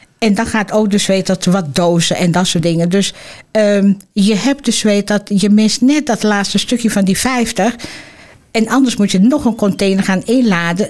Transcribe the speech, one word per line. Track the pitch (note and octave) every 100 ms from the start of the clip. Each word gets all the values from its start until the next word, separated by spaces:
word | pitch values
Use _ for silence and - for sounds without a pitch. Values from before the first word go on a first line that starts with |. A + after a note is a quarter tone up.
| _ -
En | A3+
dan | G3+ A3+
gaat | A3 G3+
ook | G#3+ G#3+
dus, | G3+ -
weet | F#3+ F3+
dat, | F#3 F3+
wat | G3 D3+ C3
dozen | F3 E3+ E3 E3+
en | F3
dat | E3+ F#3
soort | F3
dingen. | E3+ E3 F3
Dus, | G3 F#3+ - - - -
ehm, | A3 G#3 G3+ G3+ G3 -
je | G#3 G3 G3+
hebt | B3+ C#4 A#3
dus, | A3
weet | G#3+ G#3 G3+
dat, | G#3 - G3+
je | G#3
mist | G#3 G#3+ -
net | B3+ D4+ C#4+
dat | A3
laatste | G#3+ G3+ G3 G3+
stukje | - A#3+ A3+
van | G#3 F#3+
die | F#3
vijftig. | B3+ B3+ A#3 - G#3+ A#3+ - - - - - - _
En | A3+ A3
anders | C4 B3+ -
moet | G3+
je | F#3
nog | A3+ D4 B3
een | A3
container | G3+ - G3 F#3+
gaan | F#3+ F#3 -
inladen. | B3+ A#3 F3 E3+ F3